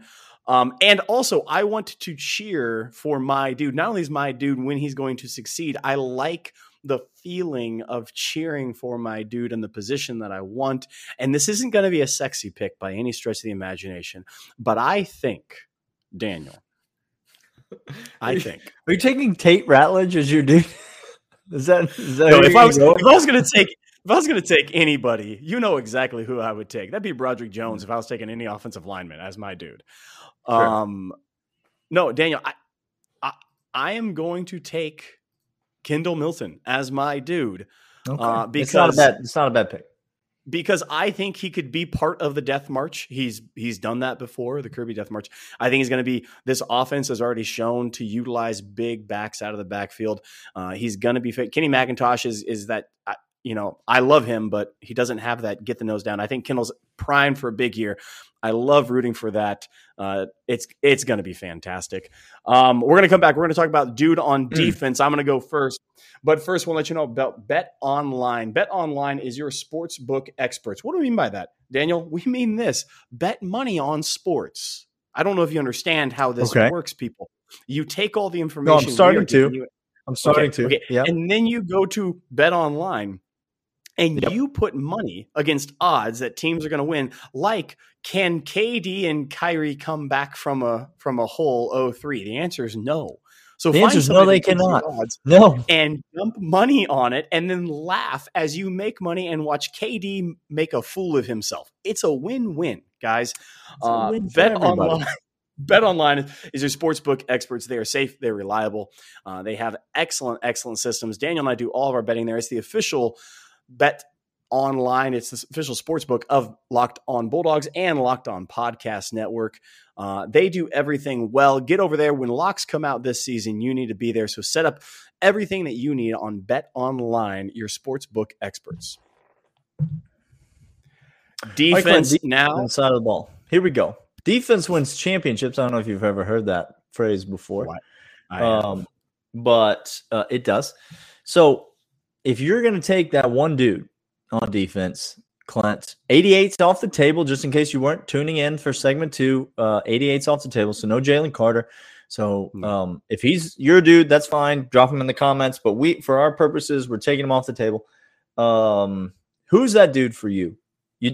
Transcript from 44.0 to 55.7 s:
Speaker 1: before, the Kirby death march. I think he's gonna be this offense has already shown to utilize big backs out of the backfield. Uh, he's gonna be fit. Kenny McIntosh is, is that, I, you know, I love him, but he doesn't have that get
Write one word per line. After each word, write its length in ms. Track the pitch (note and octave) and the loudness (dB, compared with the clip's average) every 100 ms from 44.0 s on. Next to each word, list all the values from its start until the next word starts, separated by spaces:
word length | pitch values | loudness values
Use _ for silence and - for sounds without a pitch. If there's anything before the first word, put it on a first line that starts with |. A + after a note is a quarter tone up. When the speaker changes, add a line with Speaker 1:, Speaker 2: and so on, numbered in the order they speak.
| B2+ B2+ | -6 -6
Speaker 1:
before, 420 | B2 - A#2+ C#3+ | -12 -10 -8 -8
the 80 | A#2 | -10
Kirby 240 | B2 A#2 | -10 -10
death 160 | G#2+ G2+ | -10 -10
march. 200 | G#2+ - - - - | -12 -12 -18 -20 -4
I 100 | B2 | 0
think 100 | C3+ | 2
he's 80 | B2+ | 2
gonna 140 | B2+ | -2
be 220 | B2+ B2 - - | -2 -4 -6 -8
this 180 | C3 B2+ - | -4 -4 -2
offense 380 | A#2+ C3 C#3+ C3+ | -2 0 -2 -4
has 140 | A2+ | -4
already 220 | A#2+ A2+ | -4 -4
shown 480 | A2 - A2+ A#2+ A#2+ | -6 -6 -4 -4 -6
to 120 | - A2 | -8 -8
utilize 540 | A#2 A#2+ A#2+ A2+ G2+ | -6 -6 -4 -6 -8
big 480 | G2+ G2+ A#2 A2+ G#2 | -10 -8 -6 -8 -10
backs 340 | G#2 G#2+ - | -10 -10 -10
out 120 | G#2+ | -12
of 40 | G#2 | -12
the 60 | F#2 | -10
backfield. 540 | G2+ G2 - A2 G#2 - - - F#2+ | -10 -10 -6 -6 -6 -10 -20 -18 -12
Uh, 160 | F#2 | -10
he's 240 | G2+ A#2 G2 | -6 -6 -2
gonna 240 | A#2+ B2 | 0 0
be 100 | A#2+ | -2
fit. 220 | A#2+ A#2+ | -6 -6
Kenny 160 | D3+ D3+ | -2 0
McIntosh 560 | C3 B2+ A#2+ A#2+ A#2+ B2 | 2 0 0 0 0 -4
is, 180 | G#2+ | -6
is 240 | - A2 G2+ | -8 -8 -8
that, 180 | G#2+ - _ G2 | -8 -10 _ -12
I, 80 | G2+ _ _ | -12 _ _
you 120 | B2 G#2+ | -8 -6
know, 220 | G2+ - - | -6 -6 2
I 120 | B2+ | 4
love 260 | B2+ D3 A#2 | 6 4 4
him, 240 | A2 G#2+ | -4 -4
but 260 | G#2 G#2+ _ | -4 -6 _
he 120 | - | -8
doesn't 240 | A#2 B2 G#2+ | -4 -2 -4
have 240 | A#2 A#2 | -6 -6
that 200 | A2 G2+ | -6 -8
get 140 | G#2+ | -10